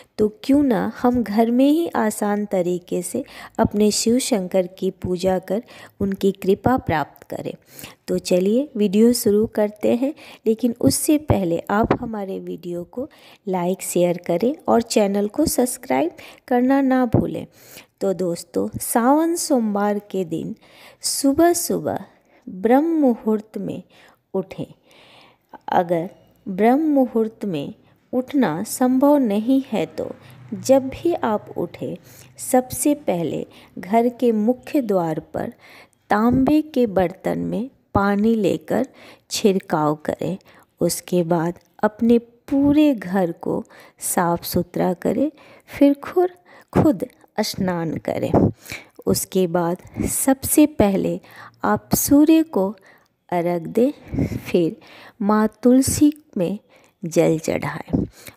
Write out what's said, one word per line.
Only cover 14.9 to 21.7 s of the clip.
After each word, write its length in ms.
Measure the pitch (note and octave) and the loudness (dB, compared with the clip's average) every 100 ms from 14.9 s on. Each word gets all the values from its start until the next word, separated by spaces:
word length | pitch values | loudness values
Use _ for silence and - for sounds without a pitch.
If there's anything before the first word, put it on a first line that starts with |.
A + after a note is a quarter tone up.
| - G3+ G3+ G#3 | 0 2 0 -2
को 180 | - D#4 | -2 -2
सब्सक्राइब 640 | - B3 - - C4 D#4+ - - - - | 0 -2 -4 -4 -2 -2 -6 -20 -20 -2
करना 320 | B3 B3+ C#4 | 0 2 2
ना 240 | C4+ B3+ B3 | 2 2 2
भूलें। 380 | A#3+ E3+ E3 - _ - - - _ | 0 0 -8 -12 _ -20 -20 -20 _
तो 120 | G3 | -4
दोस्तों, 540 | F3+ F#3 E3+ - F#3+ G#3 | -2 -4 -4 -6 -6 -4
सावन 640 | - - A#3+ A#3 D4 E4 E4+ | -6 -2 2 4 2 2 -2
सोमवार 640 | - C4 A3 G3+ G#3 G#3 - | 0 0 0 0 0 -2 -4
के 120 | F#3+ F3 | -6 -4
दिन 300 | D#3+ F3 A3+ - - - _ | -6 -8 -12 -18 -20 -20 _
सुबह 500 | - - C#4 C#4+ E4+ | -8 -2 0 4 4
सुबह 520 | F4 - | 2 -2